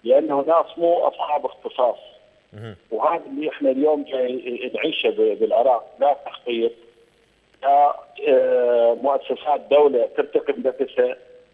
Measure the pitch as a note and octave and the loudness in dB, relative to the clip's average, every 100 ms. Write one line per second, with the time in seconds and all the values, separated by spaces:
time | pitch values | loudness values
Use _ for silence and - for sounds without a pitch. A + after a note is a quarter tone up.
0 | A2+ C#3 D#3+ C#4 C#3 E3 - - E3+ F3 | 4 2 4 -2 2 2 0 -2 0 2
1 | - - F3 D3 B2+ - A#2 - B2 - | 0 -2 -4 -4 -4 -10 -12 -2 -2 -2
2 | - _ _ _ _ G2+ A2+ G2 _ A2 | -14 _ _ _ _ -18 -16 -18 _ -2
3 | A2 E3+ - C#3 D3+ - C#3 C3 D3+ D3 | -2 -2 -8 -8 -8 -2 -2 2 0 0
4 | C#3 C3+ B2+ B2+ B2 A#2+ B2+ - D#3 D#3+ | -4 -4 -4 -6 -8 -10 -8 -6 -6 -2
5 | D#3+ G2+ A2 G2+ G#2+ G#2 C3 A2+ - - | -2 0 0 0 0 2 2 0 -4 -2
6 | C#3+ C#3 - - - A#2 A#2 - - _ | 0 0 -6 -14 -8 -2 -4 -4 -20 _
7 | _ _ _ _ _ _ C#3 C#3+ D3 - | _ _ _ _ _ _ 2 4 4 0
8 | - - D3+ C3 B2+ B2+ B2 A#2+ A#2 A#2 | -14 -6 2 2 2 0 2 2 2 2
9 | C3+ C3+ - B2+ D3+ C#3 - C#3+ D3 B2+ | -2 -2 -4 -6 -2 -4 2 4 6 4
10 | C3+ - - D3 - B2 C3 - B2+ - | -2 -4 -2 -2 -2 -4 -4 -4 -4 0
11 | B2 B2+ - - _ | -2 -2 -16 -20 _